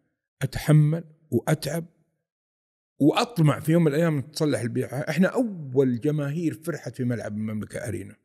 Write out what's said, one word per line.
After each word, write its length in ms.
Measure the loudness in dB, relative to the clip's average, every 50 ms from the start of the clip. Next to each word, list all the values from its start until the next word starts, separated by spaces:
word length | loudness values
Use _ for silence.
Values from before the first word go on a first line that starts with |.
| _ _ _ _ _ _ _ _ -6
أتحمل 600 | -6 -6 -4 2 4 6 6 6 4 2 -2 -6 -10 -18 _ _ _
وأتعب 540 | -2 -2 0 0 -2 -2 -2 -4 -6 -6 -8 -10 _ _ _ _ _ _ _ _ _ _ _ _ _ _ _ _ _ _ _ _ _ 2
وأطمع 600 | 4 4 4 4 2 0 2 4 4 4 4 2
في 120 | 2 2 4
يوم 120 | 4 4
من 100 | 4 2
الأيام 260 | 2 0 0 0 -2
تصلح 400 | -4 -6 -6 -2 -2 0 0 -2
البيئة. 360 | -2 -4 -4 -4 -4 -4 -6
إحنا 320 | -6 -6 -2 0 2 2 2
أول 720 | 2 0 -2 -2 -4 -8 -10 -2 2 2 2 2 2 0
جماهير 540 | 0 -2 -2 -2 -2 -4 -4 -4 -4 -4 -4
فرحت 420 | -4 -6 -8 -8 -8 -10 -10 -8
في 80 | -4 -4
ملعب 280 | -4 -4 -4 -6 -8 -8
المملكة 420 | -6 -6 -6 -6 -8 -8 -8 -10 -10
أرينا. 380 | -8 -8 -8 -8 -10 -12 -16 -20 _